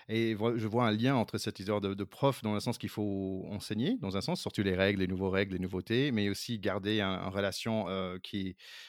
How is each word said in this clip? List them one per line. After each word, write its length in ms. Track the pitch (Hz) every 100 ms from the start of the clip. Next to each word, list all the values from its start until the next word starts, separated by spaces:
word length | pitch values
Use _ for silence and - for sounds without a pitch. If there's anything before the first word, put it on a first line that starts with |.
| -
Et 260 | 113 113 107
vo-, 220 | 110 120
je 100 | 110
vois 160 | 113 120
un 60 |
lien 240 | 107 123 135
entre 220 | 104 110
cette 220 | - -
histoire 220 | 98 104
de, 120 | 98
de 100 | 101 98
prof 360 | - 139 127
dans 100 | 110
le 80 | 104
sens 160 | 120 113
qu'il 100 | -
faut 580 | - 104 98 95 95 80
enseigner, 480 | 101 - 107 139 254
dans 180 | 101 95
un 60 |
sens, 180 | 120 180
surtout 240 | - -
les 100 | 98
règles, 280 | 92 95 101
les 60 | 92
nouveaux 220 | 92 95
règles, 220 | 95 98
les 80 | 92
nouveautés, 540 | 92 92 92 117 143
mais 160 | 113 101
aussi 300 | 98 - 113
garder 420 | 98 95 95 107
un, 100 | 98
un 180 | 92 95
relation, 600 | 95 98 95 117 110 92
euh, 300 | 95 92 92
qui, 320 | - 104 95 92 - -